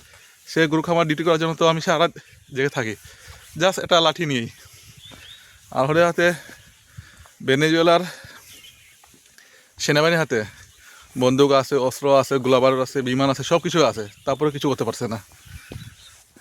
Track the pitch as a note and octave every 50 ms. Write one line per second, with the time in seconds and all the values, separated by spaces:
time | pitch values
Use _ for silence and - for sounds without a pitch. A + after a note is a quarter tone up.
0 | - - - - - - _ _ _ - - D#3 E3 D3+ D#3 D#3+ D#3 F3 E3+ E3+
1 | E3+ D#3 D3+ D3+ E3 F3 E3 D#3 E3 D#3+ D#3+ D3+ E3+ E3 E3 E3 - F#3 E3+ D3+
2 | E3+ D#3+ - - - - - - _ _ D3 C3 C3+ C#3+ - D3 A#2 A2 G2+ -
3 | - - - - - - - - - - - D#3 E3+ F#3+ F#3 - - E3+ F#3 E3+
4 | E3 D#3 D3+ - F3 D3 C#3 A#2+ A2+ - - - - - - - - - - -
5 | - - - - - - - - - - - - - - - B2 C3 C#3+ D#3 E3
6 | F3 E3+ E3 - E3+ F3 F3 - - - - - - - _ _ _ _ _ -
7 | - - - - - - _ _ - B2 C3 C#3 D3+ D#3+ D#3+ E3 E3 F3 E3+ F3
8 | F3+ E3 - - - - - - - - - - - - - - - - - _
9 | _ _ _ _ _ _ _ - _ _ _ _ _ _ _ - - - D3 D3
10 | D#3 E3 E3+ E3 D#3 - C3+ A2 G#2+ - - - - - _ _ - - - -
11 | - _ - B2+ B2+ B2+ C3 C3 C#3+ C#3 C#3 C3+ B2+ - D3 C3+ B2 B2+ - -
12 | C#3 C#3 C#3 C3+ B2+ - C3+ C#3 A#2 B2 C3 B2+ B2+ C3 C3+ C3 C3 - - C#3+
13 | B2+ B2+ B2+ C3 C#3 C#3 C3 - - - E3+ E3+ - F3 - E3 D3 A#2 G#2 A2
14 | G#2 G2+ - - - C#3+ C3+ C3 D3+ D3+ C#3 C#3+ - C#3+ C3 - B2 A2 - -
15 | B2+ G#2+ A2+ A2 - - - - - - - - - - - - - - - -
16 | - - - - _ _ _ -